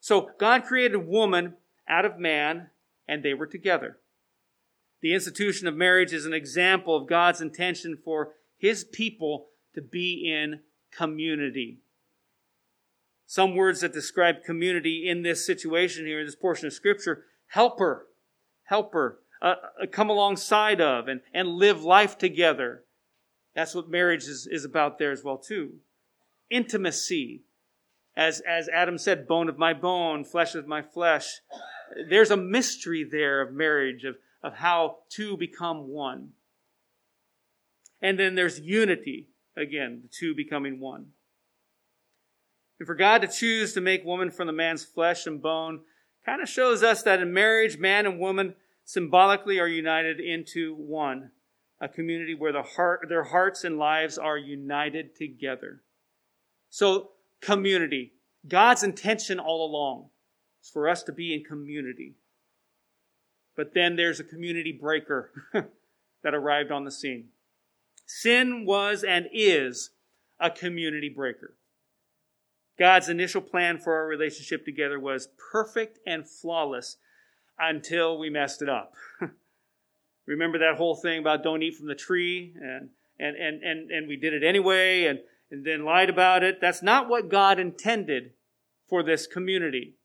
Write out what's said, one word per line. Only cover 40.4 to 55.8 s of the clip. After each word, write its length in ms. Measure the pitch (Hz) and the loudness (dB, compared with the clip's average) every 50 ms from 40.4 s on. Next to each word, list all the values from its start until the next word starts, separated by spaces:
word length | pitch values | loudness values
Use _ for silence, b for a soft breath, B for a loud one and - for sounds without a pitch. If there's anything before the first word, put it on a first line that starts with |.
| 147 147 151 147 139 139 135 131 | -8 -6 -6 -6 -6 -6 -8 -10
one. 280 | 131 131 131 - - 143 _ _ _ _ _ _ _ _ _ _ _ _ _ _ _ _ _ _ _ _ _ _ _ _ _ _ _ _ _ _ _ _ _ _ | -12 -14 -14 -14 -18 -20 _ _ _ _ _ _ _ _ _ _ _ _ _ _ _ _ _ _ _ _ _ _ _ _ _ _ _ _ _ _ _ _ _ _
And 80 | 165 | -10
for 80 | 156 170 | -10 -2
God 280 | 147 190 202 220 233 196 | 2 6 6 8 6 6
to 60 | 185 | 2
choose 440 | - - 233 233 226 220 220 - - | -4 -2 0 0 0 0 0 -2 -2
to 80 | 196 | -2
make 240 | 185 185 190 185 - | 0 2 0 0 0
woman 260 | 165 175 180 185 180 | -4 -4 -4 -4 -4
from 160 | - - 180 | -4 -6 -6
the 60 | 165 156 | -6 -4
man's 320 | 156 165 165 165 151 - | -2 -2 -2 -2 -4 -10
flesh 420 | - _ - 165 170 175 170 - | -12 _ 0 2 2 2 0 -4
and 160 | 165 156 147 131 | -10 -10 -6 -4
bone 380 | 156 160 160 160 160 160 151 b b b b b b b b b | -4 -2 -2 -4 -6 -10 -12 b b b b b b b b b
kind 160 | - 269 285 | -6 -4 -4
of 80 | - 247 | -6 -8
shows 340 | - - 262 254 240 208 202 | -2 0 2 2 2 4 6
us 200 | 233 220 208 214 | 4 4 4 4
that 180 | 220 190 185 | 4 4 4
in 120 | 180 175 175 | 2 0 2
marriage, 460 | 190 208 220 220 220 220 220 220 151 | 4 4 4 4 4 2 0 0 0
man 280 | 165 190 196 202 208 | 0 2 2 4 2
and 120 | 202 185 170 | 0 -2 -2
woman 360 | 175 190 190 190 196 190 185 _ _ _ _ _ _ | -2 -2 0 0 -2 -2 -4 _ _ _ _ _ _
symbolically 760 | - - 196 180 156 139 180 185 196 196 196 196 208 196 185 | -6 -4 -4 -2 6 8 8 10 10 8 4 2 0 0 2
are 80 | 175 170 | 2 0
united 500 | 165 160 160 160 160 160 160 160 160 147 | 0 -2 0 0 0 2 2 0 -2 -4
into 540 | - 170 170 165 165 - - 170 165 160 156 | -4 -6 -6 -6 -8 -8 -6 -6 -6 -6 -6
one, 560 | 151 151 147 151 156 151 139 131 131 135 131 _ _ _ _ _ _ _ _ _ _ | -10 -10 -8 -4 -4 -2 -2 -4 -6 -10 -16 _ _ _ _ _ _ _ _ _ _
a 80 | - 135 | -12 -12
community 460 | - - 165 165 165 165 170 160 165 | -8 -8 -6 -6 -4 -6 -6 -8 -8
where 180 | 151 151 156 143 | -4 -4 -2 -2
the 100 | 143 135 | -2 -6
heart, 440 | - - - 180 175 175 175 - 156 | -6 -4 -2 0 0 0 -2 -4 -4
their 160 | 170 165 151 | -2 -2 -2
hearts 400 | - 156 180 185 196 190 - - | 0 2 2 2 2 0 -4 -6
and 140 | 175 160 151 | -6 -4 -2
lives 400 | 151 151 156 156 160 160 147 - | 0 0 2 2 0 -2 -4 -4
are 180 | 165 156 151 | -4 -4 -4
united 800 | 151 143 139 143 139 139 139 143 143 147 151 147 160 156 147 _ | -4 -6 -10 -12 -10 -8 -6 -4 -4 -4 -4 -6 -8 -10 -12 _
together. 680 | _ 160 151 127 120 - 135 131 123 - 50 - - | _ -12 -12 -12 -10 -8 -8 -8 -8 -10 -16 -16 -18